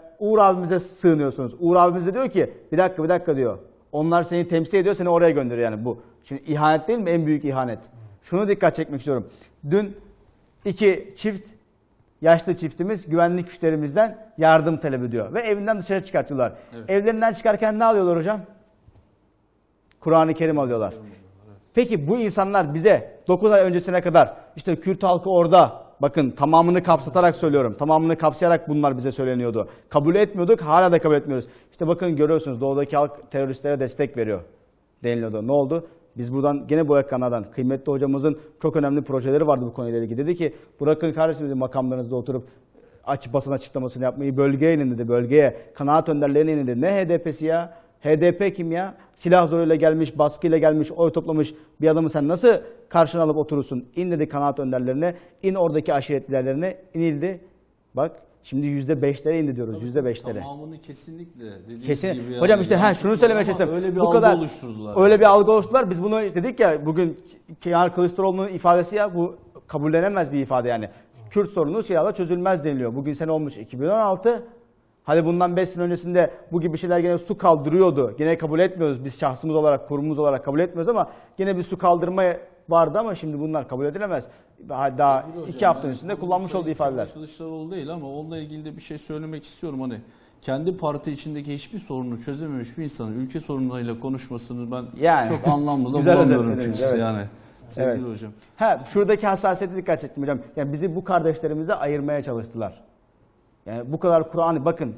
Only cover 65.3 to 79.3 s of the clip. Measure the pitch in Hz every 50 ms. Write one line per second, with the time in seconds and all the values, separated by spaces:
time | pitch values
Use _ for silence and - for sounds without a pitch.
65.3 | 196 208 202 208 220 214 190 - 220 262 240 180 180 170 175 208 214 220 214 196
66.3 | 156 180 175 254 247 - 220 185 156 151 147 151 160 165 180 165 - - - -
67.3 | - - _ - 165 - - 175 170 170 180 175 175 180 180 170 175 196 190 190
68.3 | 185 190 190 202 190 170 - 175 175 180 170 175 202 208 208 208 175 175 170 180
69.3 | - - - - _ - _ _ - 151 147 156 156 165 175 202 202 190 165 135
70.3 | 143 143 135 123 131 127 117 120 120 113 110 101 - - _ _ _ - 113 110
71.3 | - 208 202 202 - 185 156 143 170 226 214 - 190 160 156 208 208 - 185 160
72.3 | 180 175 180 190 190 170 143 156 143 131 123 117 117 135 139 147 147 - 165 160
73.3 | 160 156 156 143 - - 113 - - 127 139 165 202 226 220 202 190 185 - 233
74.3 | 240 233 233 - - - _ _ _ _ _ _ _ _ _ - 151 170 165 160
75.3 | 175 175 180 175 175 180 185 180 180 175 175 175 175 175 175 175 175 180 165 151
76.3 | - - - - 165 175 156 175 156 160 - 175 175 175 170 175 175 170 175 -
77.3 | 208 - 190 180 165 151 139 151 151 185 190 180 151 139 131 113 104 131 151 160
78.3 | 160 160 165 151 151 160 185 190 185 175 165 147 139 123 131 139 123 - 160 139